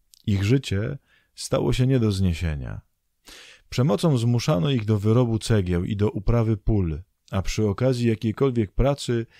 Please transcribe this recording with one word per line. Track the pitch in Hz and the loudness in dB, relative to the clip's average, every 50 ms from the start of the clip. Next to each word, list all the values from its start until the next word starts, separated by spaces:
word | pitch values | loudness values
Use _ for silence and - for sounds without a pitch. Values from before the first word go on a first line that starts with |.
| _ _ _ - - | _ _ _ -10 -4
Ich | - 98 95 98 | -2 -2 0 2
życie | 104 127 139 - - 98 98 110 135 143 - _ _ _ _ _ _ _ | 2 2 0 0 -2 -4 -4 -4 -6 -8 -10 _ _ _ _ _ _ _
stało | - - - - 147 - 147 | -14 -8 -4 -2 -2 0 0
się | 117 113 127 | 0 0 0
nie | 131 135 123 | 2 2 2
do | 113 107 | 2 2
zniesienia. | 98 95 98 90 85 - 92 82 76 69 60 53 50 50 - _ _ _ _ _ _ _ _ - - - - - - - _ - | 0 2 0 0 0 0 -2 -4 -4 -6 -8 -10 -12 -12 -16 _ _ _ _ _ _ _ _ -20 -20 -20 -20 -20 -20 -20 _ -8
Przemocą | - - 123 165 202 - - 165 139 117 | -2 0 2 2 2 2 2 2 2 2
zmuszano | 117 120 120 117 - 151 156 175 160 143 | 2 2 0 0 0 0 0 0 0 0
ich | 139 120 104 | 0 0 0
do | 107 110 104 | 0 0 2
wyrobu | 101 107 110 123 127 117 113 110 | 2 4 4 4 4 2 0 -2
cegieł | - - 117 104 92 90 87 87 92 | 0 0 0 0 2 0 0 -2 -2
i | - 104 | -2 -2
do | 101 104 107 | 0 0 -2
uprawy | - 104 98 - 120 120 113 110 110 | -2 -2 0 0 2 2 2 0 0
pól, | 101 - 120 110 101 92 82 78 82 - _ _ _ _ - | -2 0 0 0 2 0 0 -4 -6 -10 _ _ _ _ -6
a | - 98 | -4 -4
przy | 92 - - - 107 104 | -2 -2 -2 0 0 0
okazji | 98 - 123 131 131 120 120 113 | 0 0 0 0 0 2 0 0
jakiejkolwiek | 110 104 - 110 104 - 139 139 120 117 104 - | 0 0 -2 -4 0 0 0 0 0 0 -2 -2
pracy | - - 117 139 143 - - - 120 117 113 - _ | 0 0 2 2 0 -2 -2 -2 -2 -2 -4 -6 _